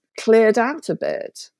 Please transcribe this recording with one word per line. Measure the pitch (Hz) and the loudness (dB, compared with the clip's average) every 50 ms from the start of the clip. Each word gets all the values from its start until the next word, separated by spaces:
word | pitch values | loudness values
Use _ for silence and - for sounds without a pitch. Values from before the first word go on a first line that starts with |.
| _ _ _ - | _ _ _ -8
cleared | - 226 220 226 226 214 214 240 | 0 4 4 6 6 4 4 2
out | 226 254 294 320 - - | 0 -2 -4 -6 -6 -8
a | 175 | -6
bit. | 160 - 73 76 - - - - - - - _ _ | -6 -4 -6 -6 -6 -8 -12 -14 -18 -20 -20 _ _